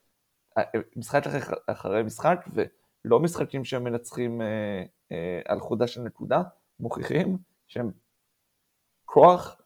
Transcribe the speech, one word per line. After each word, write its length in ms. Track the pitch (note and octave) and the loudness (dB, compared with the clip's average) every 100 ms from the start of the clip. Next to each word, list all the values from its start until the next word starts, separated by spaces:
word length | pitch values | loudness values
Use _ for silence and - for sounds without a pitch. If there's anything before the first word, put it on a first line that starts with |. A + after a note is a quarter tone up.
| _ _ _ _ _ - | _ _ _ _ _ -4
אה, 40 | - A2+ - - | -2 -4 -6 -12
משחק 300 | A#2 C#3+ C#3+ | -2 0 0
אחרי, 300 | C#3+ - - - | -4 -4 -6 -6
אחרי 360 | A2 - G2+ | -6 -2 0
משחק, 460 | A2 - D3 F3+ - | -2 -2 0 0 -2
ולא 680 | - - - _ _ - A#2 | -4 -4 -6 _ _ 2 4
משחקים 440 | E3 E3+ C#3+ C#3 | 4 -2 -4 -4
שהם 200 | B2 C3+ | -4 -4
מנצחים, 580 | B2 A#2 A#2+ - A#2+ A#2 | -2 -4 -6 -4 -4 -2
אה, 400 | A2 A2 G#2 G2 F2+ _ - | -4 -2 -4 -6 -8 _ -12
אה, 280 | E2+ E2+ F2 | -8 -6 -6
על 160 | - - | -4 -4
חודה 260 | - A2+ A#2+ | -2 -2 -2
של 140 | - | -4
נקודה, 420 | A#2+ - G#2+ B2 F3+ - _ - | -10 -8 0 0 0 -8 _ -12
מוכיחים 580 | A#2 - - D3 F#3 F#3 - _ _ | -8 -6 -2 0 0 -2 -8 _ _
שהם 240 | - A#2+ - _ _ _ _ _ _ _ _ _ _ | -8 -6 -8 _ _ _ _ _ _ _ _ _ _
כוח, 560 | - - D#3 F3+ - - | 0 8 10 8 2 -16